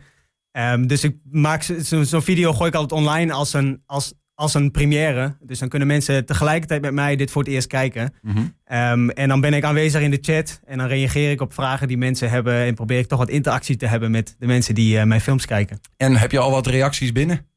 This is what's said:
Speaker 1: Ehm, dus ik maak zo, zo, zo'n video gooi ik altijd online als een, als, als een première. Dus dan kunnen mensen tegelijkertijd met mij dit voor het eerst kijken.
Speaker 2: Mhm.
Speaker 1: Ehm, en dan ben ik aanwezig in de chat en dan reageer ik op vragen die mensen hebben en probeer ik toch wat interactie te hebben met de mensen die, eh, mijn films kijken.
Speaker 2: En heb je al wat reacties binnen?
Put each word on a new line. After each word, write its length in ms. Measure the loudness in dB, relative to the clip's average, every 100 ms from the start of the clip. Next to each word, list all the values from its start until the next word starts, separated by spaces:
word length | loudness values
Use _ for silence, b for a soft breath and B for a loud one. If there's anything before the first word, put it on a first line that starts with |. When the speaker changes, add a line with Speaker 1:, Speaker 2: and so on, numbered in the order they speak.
| b b b _ _
Speaker 1:
Ehm, 360 | -4 0 2 2
dus 160 | 2
ik 120 | 0 -4 -4
maak 320 | 0 2 0
zo, 160 | -2 -4
zo, 240 | -2 0
zo'n 180 | 2 0
video 320 | 2 2 2
gooi 160 | 2 0
ik 60 | 0
altijd 260 | -2 0
online 320 | 0 2 0
als 200 | -2 -2
een, 280 | 0 -2 -2 -8
als, 280 | -8 -6 -10 _
als 200 | -6 -2
een 180 | 0 0
première. 680 | 2 2 2 0 0 -4 -6
Dus 200 | -12 -8
dan 100 | -6
kunnen 180 | -2 0
mensen 380 | 2 2 0 -2
tegelijkertijd 560 | -2 0 0 -2 -4
met 120 | -2
mij 220 | -2 -2 0
dit 160 | -2
voor 120 | -2
het 80 | -2
eerst 160 | -4 -4
kijken. 460 | -2 -4 -4 -8 -8
Speaker 2:
Mhm. 160 | -4 -2 -2 -8
Speaker 1:
Ehm, 460 | -6 -2 0 2 0
en 180 | 0 0
dan 140 | 2
ben 120 | 2
ik 100 | 2
aanwezig 380 | 0 0 2 2
in 100 | 0
de 60 | 0
chat 380 | 0 -2 -2 -8 -10
en 120 | -6
dan 100 | -2
reageer 440 | 0 0 0 0
ik 100 | 0
op 120 | -4
vragen 340 | -4 -4 -2 -2
die 100 | -2
mensen 320 | -2 0 0
hebben 240 | 0 0 0
en 180 | 0 -2
probeer 240 | -2 -2
ik 80 | 0
toch 120 | -2
wat 100 | 0
interactie 460 | 0 0 -2 -2 -2
te 100 | -2
hebben 260 | -2 0
met 240 | 0 -2 -4
de 80 | 0
mensen 280 | 2 2 2
die, 240 | 4 4
eh, 60 | 4
mijn 160 | 4
films 240 | 2 0 0
kijken. 340 | -2 -2 -6 -16 _
Speaker 2:
En 180 | 2 4
heb 160 | 4
je 80 | 2
al 120 | 2
wat 160 | 0 0
reacties 440 | 0 0 0 -2
binnen? 360 | 0 0 -2 -6